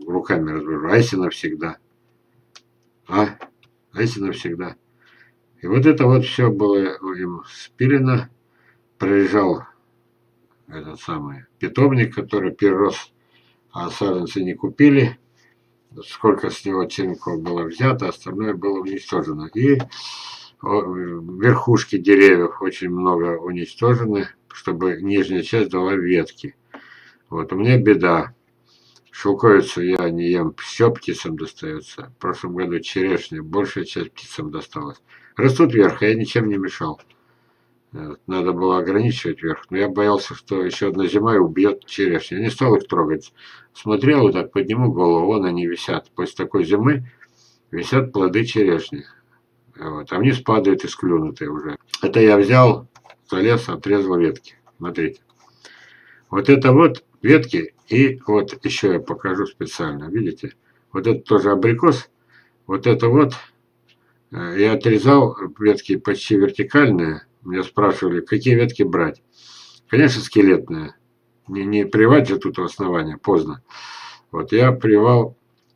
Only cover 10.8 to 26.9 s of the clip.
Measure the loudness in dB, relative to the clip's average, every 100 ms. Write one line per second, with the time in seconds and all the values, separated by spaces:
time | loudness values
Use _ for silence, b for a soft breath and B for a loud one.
10.8 | -16 -16 -12 -10 -10 -14 -20 _ -6 2
11.8 | 2 4 0 -4 -6 -4 -4 0 2 2
12.8 | 0 -2 -12 _ _ _ _ _ _ -12
13.8 | -10 -4 -4 -4 -4 -6 -6 -6 -6 2
14.8 | 4 6 2 -2 _ _ _ _ _ _
15.8 | _ -20 -20 -2 0 0 -2 -8 -6 -4
16.8 | -4 -6 -6 -8 -8 -8 -6 -6 -6 -2
17.8 | -2 0 -4 -8 -10 -8 -6 -4 -4 -4
18.8 | -6 -10 -6 -6 -6 -8 -8 0 2 2
19.8 | 0 B B B B B B _ -4 -2
20.8 | -2 -6 -10 -10 -12 -2 0 2 2 0
21.8 | 0 -2 4 8 8 6 2 -4 -8 -6
22.8 | -6 -4 -2 0 -2 -6 -8 -8 -10 -2
23.8 | 0 2 0 -4 -4 -10 _ -14 -8 -4
24.8 | -2 -2 -2 0 0 -2 -2 -2 0 -2
25.8 | -2 -2 0 0 -2 -8 -18 -18 _ B
26.8 | B